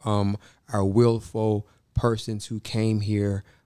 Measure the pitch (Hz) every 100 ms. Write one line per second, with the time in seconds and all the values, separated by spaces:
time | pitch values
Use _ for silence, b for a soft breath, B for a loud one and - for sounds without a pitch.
0 | 110 104 101 104 B B - 104 98 101
1 | 120 113 - 113 110 104 - b b -
2 | 120 110 - 104 - 110 - 113 110 110
3 | 104 104 101 98 - b